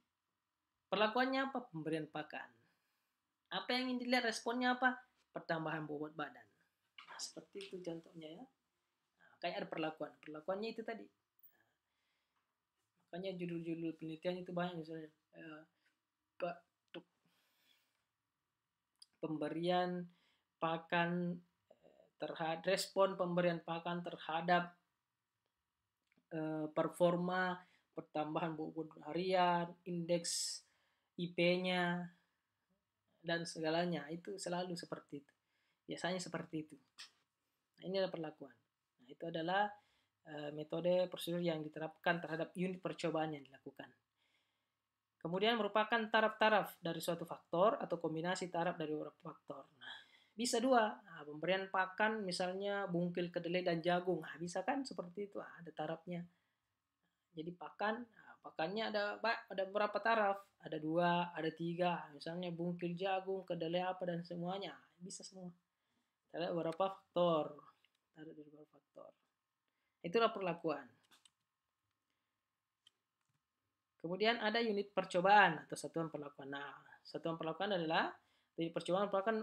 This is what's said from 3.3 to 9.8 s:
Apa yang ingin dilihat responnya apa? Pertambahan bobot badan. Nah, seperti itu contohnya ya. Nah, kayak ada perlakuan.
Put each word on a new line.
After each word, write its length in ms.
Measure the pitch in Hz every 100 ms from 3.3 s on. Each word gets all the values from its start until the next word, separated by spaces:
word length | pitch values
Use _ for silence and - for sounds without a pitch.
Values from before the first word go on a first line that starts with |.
| _ _
Apa 240 | 185 240 254
yang 160 | 254
ingin 120 | 247 240
dilihat 200 | 220 226
responnya 480 | 220 240 247 247
apa? 240 | 247 254 247 - _ _
Pertambahan 560 | 175 - 160 156 156 151
bobot 280 | 147 151 160
badan. 240 | 139 - - _ _ _ _ - -
Nah, 120 | -
seperti 480 | - - - 202 196
itu 80 | 185
contohnya 640 | 175 165 - 170 156 170
ya. 20 | 262 _ _ _ _ _ _ _
Nah, 80 | _ _
kayak 240 | 175 196
ada 60 | 175
perlakuan. 400 | 165